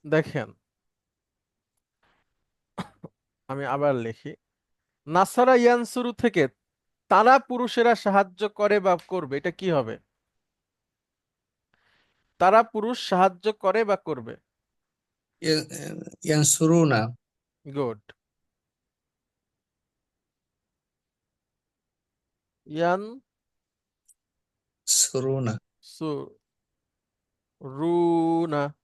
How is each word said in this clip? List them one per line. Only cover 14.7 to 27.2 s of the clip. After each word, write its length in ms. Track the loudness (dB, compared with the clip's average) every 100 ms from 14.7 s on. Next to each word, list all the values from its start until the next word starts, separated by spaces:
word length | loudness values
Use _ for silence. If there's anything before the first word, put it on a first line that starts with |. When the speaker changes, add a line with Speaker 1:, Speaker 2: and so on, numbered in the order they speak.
| _ _ _ _ _ _ _
Speaker 2:
ইয়া-, 720 | -2 -2 -4 -14 -14 -14 -16 -12
ইয়ানসুরুনা। 880 | 0 2 2 2 4 4 4 2 -2 -10 _ _ _ _ -12
Speaker 1:
গুড। 380 | -8 -6 -8 -18 _ _ _ _ _ _ _ _ _ _ _ _ _ _ _ _ _ _ _ _ _ _ _ _ _ _ _ _ _ _ _ _ _ _ _ _ _ _ _ _ _ _ _ _ _ -12
ইয়ান 540 | -4 -2 -2 -6 -18 _ _ _ _ _ _ _ _ _ _ _ _ _ _ _ _ -4
Speaker 2:
সুরুনা। 680 | -2 0 -2 -4 -4 -4 -6 _ _
Speaker 1:
সু-, 560 | -20 -12 -8 -8 -12 _ _ _ _ _ _ _ _ _